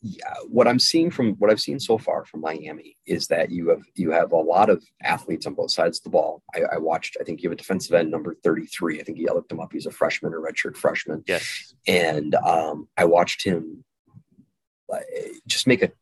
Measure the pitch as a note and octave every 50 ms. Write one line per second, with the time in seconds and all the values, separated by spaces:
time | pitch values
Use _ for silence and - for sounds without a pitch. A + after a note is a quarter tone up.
0 | - G#3 - - - - - - - - - A2+ - A#2 A#2+ B2+ - - - E3
1 | E3 F3 E3+ - B2+ A2+ G2 - G#2 G#2 G#2+ G#2 - - C#3+ C#3 - - A2+ A2
2 | - - D#2+ D2+ - - _ D#2 D#2 D#2+ D#2+ D#2 D2+ D2+ D2+ D#2 D#2 D#2 _ _
3 | _ - F2+ E2 D#2+ - E2 E2+ F#2 F#2 - F2 E2+ E2 E2 - - _ _ -
4 | F2+ D#2+ D#2+ E2+ E2 D#2 D#2+ E2 D#2+ D#2+ E2+ F#2 G#2 A2 G2 E2 _ _ _ _
5 | - C#2 D#2+ D#2+ - - F2 D#2 - D#2 C#2+ C#2+ E2+ D#2+ - - E2 E2+ E2 -
6 | _ - F2 E2+ D#2 D#2 D#2 - _ - - E2+ E2 D#2 - E2 D#2+ D#2+ E2 E2
7 | - - - - - - E2 D#2 - F2 E2+ E2 - - F#2+ F#2 E2 - E2+ E2+
8 | E2 D#2 D#2+ D#2+ D#2 F2 E2 _ _ F2 E2 D#2+ D#2+ - - - F2+ E2 D#2 D2+
9 | - - D#2+ C#2+ E2 D#2+ - F2 E2 _ E2+ D#2+ D#2+ - - D2+ D2 - - -
10 | - E2+ F2 - - D#2+ E2 D#2+ D#2+ D#2+ - - - - C#2+ - - D#2 D2+ D#2
11 | - - D#2 D#2+ - - F#2+ E2 - - - - - - _ _ _ - F#2 F2+
12 | F2 E2 D#2 D2+ D2+ D2+ D2 - - E2 E2+ E2 D#2+ D#2 D2+ D2+ D2+ _ _ -
13 | F2 E2 E2 F2 F2 - - - - G2+ F2+ E2+ D#2+ D#2+ D#2+ - - _ _ _
14 | _ _ _ - _ _ _ _ - _ _ _ _ _ _ _ _ - - -
15 | - - B4 - - - - - _ - - - - - B2 - - - - _